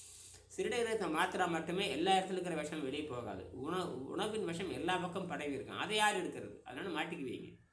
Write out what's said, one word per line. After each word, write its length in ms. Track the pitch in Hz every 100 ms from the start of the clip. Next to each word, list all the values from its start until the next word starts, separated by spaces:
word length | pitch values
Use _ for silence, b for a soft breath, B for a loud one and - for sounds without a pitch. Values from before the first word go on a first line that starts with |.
| B B B B B -
சிறுநீரகத்தை 520 | 208 247 233 220 175
மாத்திரா 400 | 156 185 185 180
மட்டுமே 400 | 165 170 180 196
எல்லா 280 | 135 185 190
இடத்துல 140 | 190
இருக்கிற 240 | 180 170 156
விஷம் 280 | 147 156
வெளியே 200 | 135 147
போகாது. 460 | 151 123 107 95 92
உண-, 380 | 117 147 185 170
உணவின் 540 | 127 135 170 214 214 170
விஷம் 240 | 170 185
எல்லா 280 | 131 165 180
பக்கம் 300 | 170 190 185
பரவி 260 | 143 147
இருக்கும், 240 | 135 - 104
அதை 200 | 175 214
யார் 180 | 214 190
எடுக்கிறது? 460 | 156 131 - -
அதனால 380 | - 131 185 156
மாட்டிக்குவீங்க. 580 | 170 165 127 - - - -